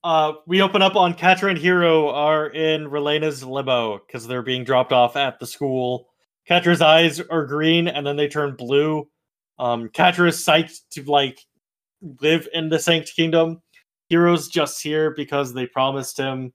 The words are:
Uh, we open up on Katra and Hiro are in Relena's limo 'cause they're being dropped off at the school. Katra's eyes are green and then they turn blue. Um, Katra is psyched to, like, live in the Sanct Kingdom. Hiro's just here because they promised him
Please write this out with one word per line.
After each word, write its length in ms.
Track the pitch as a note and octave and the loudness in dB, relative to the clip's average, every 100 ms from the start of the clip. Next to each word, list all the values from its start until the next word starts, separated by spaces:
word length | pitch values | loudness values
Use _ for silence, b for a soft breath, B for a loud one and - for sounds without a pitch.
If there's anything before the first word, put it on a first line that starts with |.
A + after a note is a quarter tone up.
Uh, 280 | E3+ D#3+ D#3 D#3 - | 0 0 0 -4 -2
we 160 | F#3 | 2
open 200 | F#3+ G3 | 2 4
up 140 | F#3+ G3 | 2 4
on 180 | F3+ | 0
Katra 360 | E3+ F3 F#3 G3 | 2 2 2 0
and 80 | F3 | -2
Hiro 520 | E3+ F3+ E3+ D#3+ D3 | 0 2 4 4 2
are 380 | C3 D3 D#3 D3+ | 0 0 0 -2
in 380 | D3 D#3+ D#3 D3+ | -2 -2 -2 -4
Relena's 580 | D3 D3 D3+ D#3 C3+ | -4 -2 0 -2 -6
limo 540 | B2+ C3+ C3 B2 A2+ G2+ | -8 -6 -2 0 0 -6
'cause 280 | _ B2+ A2+ | _ -16 -8
they're 160 | B2+ | -8
being 220 | A#2+ B2+ | -4 -6
dropped 280 | B2 B2+ B2+ | 0 0 4
off 220 | B2+ A#2+ | 4 4
at 240 | C#3 C#3 - | 2 -4 -4
the 80 | C3 | -16
school. 640 | - C#3 C3 B2 B2 _ _ _ _ _ | -6 -4 -2 -4 -6 _ _ _ _ _
Katra's 340 | F3+ F3 F3 | 2 4 4
eyes 380 | D#3+ D#3+ E3 D3+ | 6 6 4 0
are 240 | - E3 | -4 -4
green 420 | C#3 D3 D#3+ E3+ E3+ | -2 -2 2 2 0
and 180 | C#3+ | -4
then 120 | C#3+ C#3+ | -6 -2
they 100 | D3 | -2
turn 280 | D3+ C#3+ B2+ | -2 -4 -6
blue. 520 | B2 C#3 D#3 D3+ D3 _ _ _ _ _ | 0 2 2 -2 -6 _ _ _ _ _
Um, 300 | B2 A#2 A2+ | -4 -4 -6
Katra 380 | - F3+ F3 F3 | 0 0 4 2
is 100 | E3 | 2
psyched 440 | - D#3+ E3 - _ | 2 2 0 -10 _
to, 140 | - | -14
like, 420 | C#3 D3 C3+ - _ _ _ _ _ _ F3 B2+ | 0 0 0 -6 _ _ _ _ _ _ -20 -4
live 280 | D3 E3 - | 0 0 -2
in 160 | E3 D#3+ | -8 -2
the 120 | D#3 | -2
Sanct 340 | - E3 D#3 | 0 0 -2
Kingdom. 480 | - E3 E3 E3 E3 _ b _ _ _ | -4 0 2 0 -4 _ b _ _ _
Hiro's 400 | E3+ F3 E3+ - | 2 4 2 -2
just 340 | E3+ C#3+ - | -4 -4 -6
here 300 | D3+ D3+ D#3 | -4 -2 -2
because 400 | D3+ C#3 C#3+ C3+ | -4 -6 -4 -4
they 140 | B2 B2 | -6 -6
promised 500 | - C3+ C3+ C3 - | -2 -2 -2 -8 -6
him 340 | C3+ C3 B2+ | -6 -6 -10